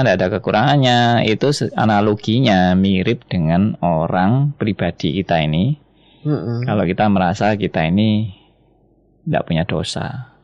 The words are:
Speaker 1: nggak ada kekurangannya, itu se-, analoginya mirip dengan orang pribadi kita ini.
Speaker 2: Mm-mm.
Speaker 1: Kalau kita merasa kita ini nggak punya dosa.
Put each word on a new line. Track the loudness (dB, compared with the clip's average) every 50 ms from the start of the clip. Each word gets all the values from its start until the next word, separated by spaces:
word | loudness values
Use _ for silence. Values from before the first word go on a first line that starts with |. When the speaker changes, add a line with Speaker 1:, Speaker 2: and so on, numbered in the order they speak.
Speaker 1:
nggak | 2 2 2
ada | 0 0 -2
kekurangannya, | -2 -4 -2 -2 0 0 2 2 2 2 2 2 2 2 2 2 2 2 2
itu | 0 0 0 0 0
se-, | 0 -2 -4 -4 -2
analoginya | 0 0 2 2 2 2 2 0 0 0 0 0 2 2 4 4 4 4 4 4
mirip | 4 2 2 2 0 0 -2 -2 -4 -4
dengan | -6 -4 -2 0 2 2 2 2 0 -2 -2
orang | -2 0 0 0 0 0 0 0 2 2 2 2 0 -2 -2
pribadi | -4 -4 -4 -2 -2 -4 -4 -4 -4 -4 -4 -2
kita | -2 -2 0 0 0
ini. | 0 0 0 0 0 -2 -2 -4 _ _ _ _ _ _ _ _
Speaker 2:
Mm-mm. | -4 -4 -4 -4 -4 -6 -6 -4 -4
Speaker 1:
Kalau | -2 -2 0 0
kita | 0 0 0 2
merasa | 2 2 2 2 0 0 0 0 0 0
kita | 0 -2 -4 -2 -2 0
ini | 0 0 2 2 2 0 0 -2 -6 -8 -14 _ _ _ _ _ _ _ _ _ _ _ _ _ _ _ _ -6
nggak | -4 -4 -4 -2
punya | -2 -2 -2 -2
dosa. | -2 -4 -6 -6 -6 -8 -8 -8 -10 -10 -12 -16 -16 _ _